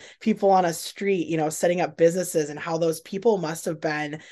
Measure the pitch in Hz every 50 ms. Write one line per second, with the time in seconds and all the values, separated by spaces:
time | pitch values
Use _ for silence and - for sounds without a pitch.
0 | - - - _ - 220 208 202 202 196 190 185 180 170 160 - - - - -
1 | 202 196 196 175 - - 165 160 151 156 160 - - 175 180 180 165 151 156 -
2 | 165 170 170 185 175 170 - 165 151 147 147 151 - 170 165 160 170 165 160 160
3 | - - - 190 190 233 214 185 165 151 165 165 - 185 165 156 - 160 151 151
4 | 151 147 151 156 - -